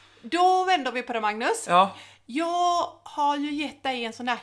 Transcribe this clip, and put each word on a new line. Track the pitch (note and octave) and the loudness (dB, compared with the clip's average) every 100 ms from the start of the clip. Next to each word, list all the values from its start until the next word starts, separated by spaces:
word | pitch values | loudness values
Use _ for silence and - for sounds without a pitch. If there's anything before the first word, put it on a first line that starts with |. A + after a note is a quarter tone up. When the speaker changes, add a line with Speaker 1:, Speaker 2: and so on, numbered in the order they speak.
| - _ | -20 _
Speaker 1:
Då | A#3+ E4 F#4 F#4 F#4 | -4 4 4 4 4
vänder | F4+ B3+ | 2 0
vi | A#3+ | -4
på | B3 | -4
det, | A#3 | -2
Magnus. | G#3+ G#3+ B3+ A4+ - | -2 -2 -2 -2 4
Speaker 2:
Ja. | F3 G3 - - - - | 4 4 0 -20 -20 -10
Speaker 1:
Jag | A#3+ E4 F4 F4 F4 - - | -6 -2 0 2 0 -2 -6
har | - - D4 D4 | -12 -2 0 0
ju | D4 | -4
gett | D4 C#4+ - | -6 -6 -6
dig | C4+ B3+ A#3 | -6 -6 -6
en | |
sån | A3+ B3 | -6 -4
där | A3+ | -4